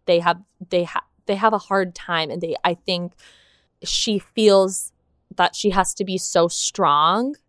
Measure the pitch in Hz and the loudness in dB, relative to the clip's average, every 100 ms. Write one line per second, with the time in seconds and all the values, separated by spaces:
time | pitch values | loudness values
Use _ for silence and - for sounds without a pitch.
0 | - 170 170 175 - - 180 180 175 - | 0 2 2 0 -4 -20 -4 -2 -2 -6
1 | - _ - 196 220 208 - 196 185 - | -10 _ -6 0 2 0 0 -2 -2 -6
2 | - 170 156 170 165 - 180 170 - 180 | -6 -4 -4 -6 -6 -2 -2 -2 -4 -6
3 | 175 - - _ _ _ _ _ - - | -6 -12 -20 _ _ _ _ _ -6 -4
4 | - 202 - - 214 196 190 190 - _ | -2 -4 -4 2 4 6 4 -2 -10 _
5 | _ _ - - 180 - 208 190 185 - | _ _ -10 -2 -2 0 -2 0 0 -2
6 | 190 185 - 175 170 - - - 165 147 | -6 -6 -2 2 2 0 -6 0 2 2
7 | 160 202 262 294 | 2 0 -2 -8